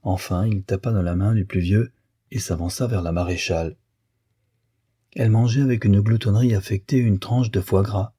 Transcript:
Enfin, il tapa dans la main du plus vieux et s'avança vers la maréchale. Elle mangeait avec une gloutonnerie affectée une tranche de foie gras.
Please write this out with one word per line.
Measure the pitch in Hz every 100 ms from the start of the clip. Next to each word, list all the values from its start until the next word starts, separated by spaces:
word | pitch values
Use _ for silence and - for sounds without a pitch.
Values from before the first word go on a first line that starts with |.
Enfin, | 104 92 - 90 110
il | 104
tapa | 98 98 123
dans | 110
la | 87 90
main | 98
du | 110 98
plus | 92
vieux | 87 101 131 _ _ _ _
et | 117
s'avança | - 85 87 - 123
vers | 110
la | 85
maréchale. | 85 87 87 - 82 82 78 _ _ _ _ _ _ _ _ _ _ _ _ _ -
Elle | 113
mangeait | 110 120 123
avec | 135 120 107
une | 101
gloutonnerie | 104 113 113 104 123
affectée | 104 - 98 - 135
une | 120 95
tranche | - 123 120
de | 104
foie | 95 98
gras. | 98 104 104